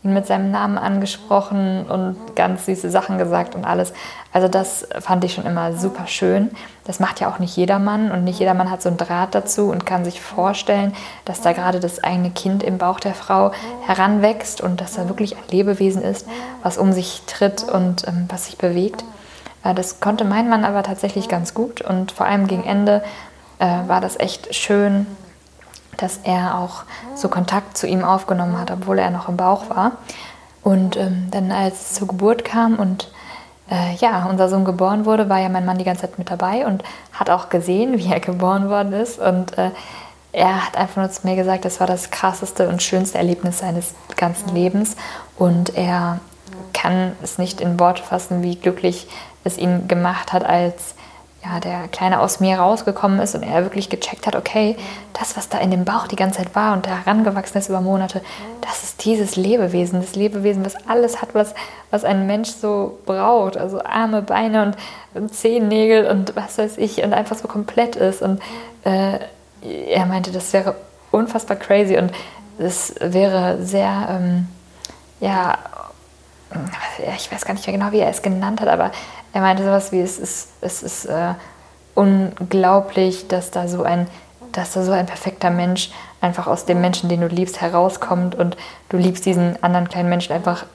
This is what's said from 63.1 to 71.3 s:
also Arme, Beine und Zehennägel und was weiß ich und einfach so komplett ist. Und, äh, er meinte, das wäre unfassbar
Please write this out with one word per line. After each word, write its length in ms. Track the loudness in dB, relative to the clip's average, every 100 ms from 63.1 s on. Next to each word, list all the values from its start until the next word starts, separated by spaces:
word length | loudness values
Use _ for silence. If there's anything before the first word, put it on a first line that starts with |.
| 0 4 4 2 -2
also 260 | -4 -4
Arme, 380 | -2 0 0 0
Beine 540 | 0 0 2 2 2 -2 -10 -16 -12
und 200 | -8 -6
Zehennägel 720 | 0 2 2 2 4 6 6 6
und 300 | 2 0 -4
was 220 | -6 -2
weiß 180 | -2 0
ich 260 | -2 0
und 120 | 2
einfach 240 | 2 0 -6
so 100 | -4
komplett 480 | -6 -2 0 0 2
ist. 240 | 0 2
Und, 220 | 0 -2 -4 -14 -14 -4
äh, 360 | 0 2 2 -2 -8 -18 -20 -16
er 420 | -12 -8 0 2
meinte, 280 | 2 0 -2
das 200 | -4 2
wäre 220 | 2 2 -4 -14 -20 0
unfassbar 460 | 0 2